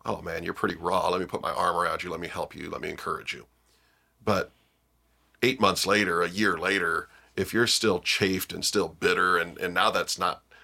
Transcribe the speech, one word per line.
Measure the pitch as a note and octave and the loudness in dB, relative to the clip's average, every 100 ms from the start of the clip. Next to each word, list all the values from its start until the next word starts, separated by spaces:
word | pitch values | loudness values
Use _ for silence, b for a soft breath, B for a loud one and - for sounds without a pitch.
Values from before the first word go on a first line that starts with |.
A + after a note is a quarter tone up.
"Oh, | - E2+ | -8 -8
man, | E2+ E2 | -6 -8
you're | E2+ | -6
pretty | - G2+ E2 | -4 -4 -2
raw. | E2+ F#2 F2 | -2 0 0
Let | F2+ | 0
me | F2+ | -2
put | - | -4
my | - | -4
arm | - F2+ E2+ | 0 0 2
around | F2 E2 | 0 -2
you. | F2 | -6
Let | E2 | -8
me | E2+ | -8
help | - D#2+ | -6 -8
you. | D#2 E2 | -8 -10
Let | - | -8
me | E2 | -8
encourage | D#2 - D#2+ - | -8 -6 -8 -8
you." | B1+ - _ _ _ _ _ _ _ | -10 -12 _ _ _ _ _ _ _
But | - F#2+ - _ _ _ _ _ _ _ _ - | 0 0 0 _ _ _ _ _ _ _ _ 0
eight | B2+ C3 | 2 6
months | G2+ F#2 F#2 | 4 4 4
later, | G#2 F#2+ E2+ | 4 4 2
a | F2 | 0
year | F#2+ G#2 E2 | 2 0 2
later, | F2+ G2 E2+ D#2+ - b b b | 2 2 0 -2 -6 b b b
if | F#2 | -2
you're | A2 - | 2 2
still | - A2 F2+ | 2 2 2
chafed | - - F#2+ F#2 - | 0 0 2 0 -4
and | E2+ | -6
still | - G#2 E2 | -2 0 -2
bitter, | D#2+ F#2 F2+ F#2 F2 | 0 2 4 4 2
and, | E2+ - | 0 -4
and | F2 | -4
now | F2 G#2+ | 2 2
that's | F#2 E2 - | 2 -2 -2
not, | F2+ - _ b | -2 -4 _ b